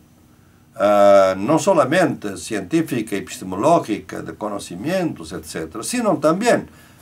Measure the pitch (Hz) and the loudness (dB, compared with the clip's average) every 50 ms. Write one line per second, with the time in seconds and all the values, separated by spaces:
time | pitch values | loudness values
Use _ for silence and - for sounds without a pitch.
0 | _ _ _ _ _ _ _ _ _ _ _ _ _ _ _ - 101 104 104 101 | _ _ _ _ _ _ _ _ _ _ _ _ _ _ _ 0 2 4 6 6
1 | 101 101 101 98 95 95 95 95 101 127 160 151 151 196 185 156 131 123 160 190 | 8 8 8 8 6 6 2 0 0 0 0 2 2 2 4 4 2 2 2 2
2 | 170 135 107 - - 101 95 90 - - 113 98 90 87 156 165 160 156 135 117 | 2 2 0 -4 -8 -10 -10 -10 -10 -8 -8 -8 -6 -2 -2 -2 -2 -2 -4 -6
3 | - - 101 95 80 - - - 92 92 92 95 123 156 170 - - 113 101 92 | -4 -4 -6 -6 -6 -10 -14 -12 -10 -8 -6 -2 2 2 2 2 2 -2 -6 -6
4 | 87 - 92 92 90 - - - 107 107 101 98 - - 85 90 113 156 185 190 | -8 -10 -12 -12 -12 -12 -12 -10 -8 -8 -8 -8 -10 -12 -12 -10 -6 -4 -4 -2
5 | 175 151 - - 80 78 92 80 - - - 165 160 - - 113 113 - 233 247 | -4 -4 -6 -10 -12 -14 -14 -14 -14 -12 -10 -10 -10 -10 -12 -12 -10 -6 -6 -2
6 | 226 208 165 139 151 151 165 190 240 240 185 110 - - - - - - - _ | -2 -2 -2 0 0 0 0 2 2 0 0 0 -2 -8 -18 -20 -20 -20 -20 _